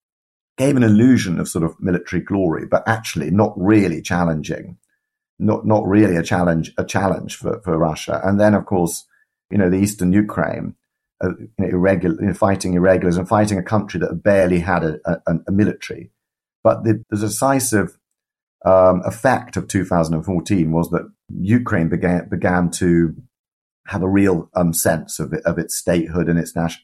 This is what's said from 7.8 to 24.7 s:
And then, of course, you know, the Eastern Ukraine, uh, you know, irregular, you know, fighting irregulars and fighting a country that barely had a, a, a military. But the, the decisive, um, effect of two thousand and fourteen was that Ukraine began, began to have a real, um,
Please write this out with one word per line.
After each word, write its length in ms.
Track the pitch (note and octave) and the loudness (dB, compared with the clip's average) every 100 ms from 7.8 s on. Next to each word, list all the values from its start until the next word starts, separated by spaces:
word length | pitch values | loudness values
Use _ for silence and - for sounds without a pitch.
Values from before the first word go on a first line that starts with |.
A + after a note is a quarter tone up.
| E2 D#2 - D2+ | 0 -2 -6 -4
And 160 | F#2+ G2+ | 0 2
then, 140 | G#2+ | 4
of 140 | G2+ - | 2 0
course, 380 | F#2 E2+ - - _ _ _ _ | 0 0 -4 -14 _ _ _ _
you 80 | G#2 | 0
know, 140 | F2+ | 2
the 60 | F#2 | 2
Eastern 360 | G2+ - F2+ | 0 0 2
Ukraine, 640 | G2+ G#2 - D#2 - - - _ _ _ - | 2 2 -2 -4 -4 -10 -14 _ _ _ -6
uh, 60 | F#2 F2+ | -6 -6
you 100 | - - | -10 -6
know, 100 | F2+ | -2
irregular, 520 | F2+ F#2+ F#2+ E2+ D#2 | 2 2 2 0 0
you 60 | G2+ | -2
know, 60 | |
fighting 420 | F2 G2+ F#2 F#2+ F2 | 0 0 0 0 2
irregulars 420 | F#2 F2+ F2+ F2 | 4 4 2 0
and 100 | F2+ | 0
fighting 300 | G#2+ G#2+ G2 | 2 2 0
a 60 | |
country 360 | - G#2+ G#2 F2 | -2 -2 -2 -4
that 200 | - E2+ | -4 -2
barely 380 | G#2 G2+ F2+ F2 | 2 4 4 2
had 240 | F2+ F2 | 0 0
a, 160 | E2 D2+ - | -2 -4 -4
a, 300 | E2+ - E2 - | -4 -2 -4 0
a 40 | |
military. 600 | G2 G#2 - - D2 - _ _ _ _ _ | 0 0 -2 -10 -14 -16 _ _ _ _ _
But 200 | A2 A2 | 0 2
the, 200 | A2 A2 - | 0 -2 -4
the 80 | G#2 | -6
decisive, 800 | G#2+ - C3+ C3+ C3 G#2+ E2+ - _ _ _ _ _ _ F2+ | -4 -2 0 0 0 -2 -2 -8 _ _ _ _ _ _ 4
um, 360 | F#2+ F#2 F2+ | 6 6 4
effect 540 | - - C3+ A#2+ - F#2 | -2 -2 0 0 -4 -8
of 100 | - | -4
two 160 | G2 | -2
thousand 300 | F2+ F2 D#2+ | 0 0 0
and 100 | D#2+ | -2
fourteen 480 | F2+ F2 - G2 D#2+ | -2 -4 -2 0 2
was 180 | E2 E2 | 0 0
that 200 | F2 - _ - | -4 -6 _ -16
Ukraine 600 | F2+ F#2 B2 B2 G2 E2 | -8 -2 -2 0 -2 0
began, 400 | E2+ F2+ F2 - | 0 0 -2 -4
began 400 | F2+ F#2+ F2+ F2 | -4 0 0 0
to 420 | - F2+ E2+ E2 D2 - _ _ _ _ _ - | 0 2 2 2 -2 -18 _ _ _ _ _ -10
have 160 | G2+ | -4
a 40 | F#2 | 0
real, 420 | G2 G2 E2+ - | 2 2 0 -2
um, 180 | F#2 F2 | -2 0